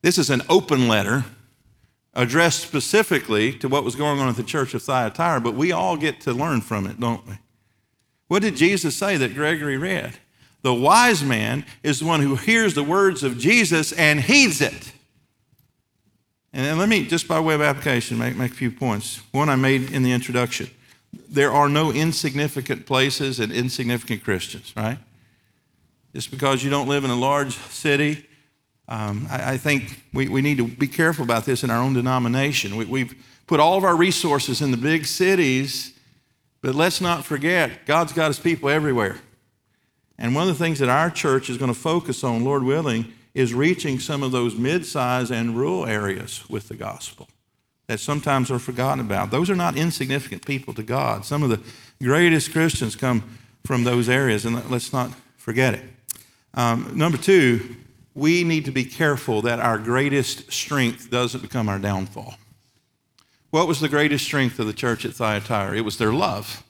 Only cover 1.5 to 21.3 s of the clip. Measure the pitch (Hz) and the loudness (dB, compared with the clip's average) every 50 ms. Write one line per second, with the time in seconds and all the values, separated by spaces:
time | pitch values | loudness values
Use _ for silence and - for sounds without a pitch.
1.5 | _ _ _ _ _ _ _ _ _ _ _ _ _ - 123 117 123 165 170 170 | _ _ _ _ _ _ _ _ _ _ _ _ _ 0 0 2 4 4 4 4
2.5 | - - - - - 143 - - - 214 220 - 185 147 - - 110 104 107 110 | 2 0 -6 -4 -4 -4 -2 2 2 2 4 4 0 -2 0 0 0 2 2 0
3.5 | 104 - - 131 135 143 135 131 120 131 147 147 143 139 135 127 117 120 117 - | -2 -4 -4 -2 0 0 -2 -2 -4 -2 -2 0 0 0 0 0 0 -2 -4 -4
4.5 | - 151 135 131 - - - - 135 127 120 107 - - 165 170 160 131 117 123 | -2 -2 -2 -2 -4 -8 -4 -2 -2 0 -2 -2 -2 -2 -2 0 0 0 0 -2
5.5 | 104 123 156 180 175 165 180 185 170 151 151 156 - - - 139 120 123 151 165 | -2 0 0 0 0 0 0 -2 -2 0 -2 -4 -4 -4 -4 -4 -2 -2 -2 0
6.5 | 147 117 104 - 113 104 98 98 - - 120 117 117 104 - - 101 - _ _ | 0 -2 -2 -2 -4 -4 -4 -6 -6 -4 -4 -4 -4 -4 -8 -16 -18 -18 _ _
7.5 | _ _ _ _ _ _ _ _ _ _ _ _ _ _ _ _ 175 202 196 208 | _ _ _ _ _ _ _ _ _ _ _ _ _ _ _ _ 0 2 2 0
8.5 | 156 127 156 185 202 180 - 156 135 - 202 202 196 151 131 117 98 135 151 151 | 2 4 4 4 4 2 0 -2 -2 -2 -2 0 0 0 0 -2 -2 -2 -2 -2
9.5 | 165 151 147 147 135 131 156 185 190 156 - 120 - - _ _ _ _ _ _ | -2 -2 -2 -4 -4 -4 -4 -4 -4 -4 -4 -8 -12 -14 _ _ _ _ _ _
10.5 | _ _ - 131 123 120 131 147 190 226 247 247 220 156 143 139 123 107 107 110 | _ _ 0 0 2 4 6 6 8 8 8 6 4 2 2 0 0 0 0 -2
11.5 | 127 147 - - - _ - 147 143 127 156 165 165 151 139 139 139 123 - - | -2 -4 -6 -10 -18 _ -2 -2 -2 0 0 0 2 2 2 2 0 0 2 2
12.5 | 226 226 220 202 151 147 143 147 175 196 196 190 180 131 143 135 123 123 117 175 | 2 4 2 2 0 0 0 2 2 4 4 4 4 2 -2 -4 -2 0 2 4
13.5 | 226 240 220 151 170 160 151 - - - 160 151 151 151 127 160 254 285 269 214 | 6 6 4 4 2 0 0 0 0 2 4 4 4 2 2 4 6 6 6 4
14.5 | 151 131 147 104 - - - - - - _ _ _ _ _ _ _ _ _ _ | 2 0 0 0 -2 -6 -16 -20 -20 -20 _ _ _ _ _ _ _ _ _ _
15.5 | _ _ _ _ _ _ _ _ _ _ _ _ _ _ _ _ _ _ _ _ | _ _ _ _ _ _ _ _ _ _ _ _ _ _ _ _ _ _ _ _
16.5 | - 135 131 143 156 160 190 214 226 196 143 - 165 165 - - 165 160 160 160 | -6 -4 -2 -2 0 0 2 2 2 2 2 0 -2 -2 0 0 0 0 2 2
17.5 | 156 147 147 147 139 139 - 147 131 120 - - 120 113 117 123 127 - 127 120 | 2 2 2 0 0 0 -2 0 0 0 -2 -4 -4 -4 -2 -4 -2 -2 -4 -4
18.5 | - - 131 120 113 - 139 123 107 101 - - - - - _ - 135 151 156 | -4 -4 -4 -4 -4 -2 -2 -2 -2 -2 -4 -8 -12 -12 -14 _ -2 0 2 2
19.5 | 135 131 131 131 135 135 131 135 - 139 127 127 127 123 123 - 123 127 123 120 | 2 4 4 4 2 2 0 -4 -2 0 0 2 2 0 -2 -2 -2 -2 -2 -2
20.5 | - - - - - _ _ _ - _ _ _ - - - - | -4 -8 -8 -10 -14 _ _ _ -20 _ _ _ -20 -20 -18 -4